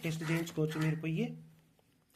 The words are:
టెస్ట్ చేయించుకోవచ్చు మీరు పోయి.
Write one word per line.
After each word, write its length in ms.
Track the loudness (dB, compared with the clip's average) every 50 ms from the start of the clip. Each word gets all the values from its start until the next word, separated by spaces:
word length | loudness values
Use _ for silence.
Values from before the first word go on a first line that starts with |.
| -4
టెస్ట్ 280 | -2 -2 -2 0 0
చేయించుకోవచ్చు 480 | 2 0 0 0 0 0 0 2 2 2
మీరు 160 | 2 2 2
పోయి. 420 | 0 0 0 0 2 0 0 -2 -8 -14 -20 -20 -20 _ _ _ _ _ _ _ _ _ _ -6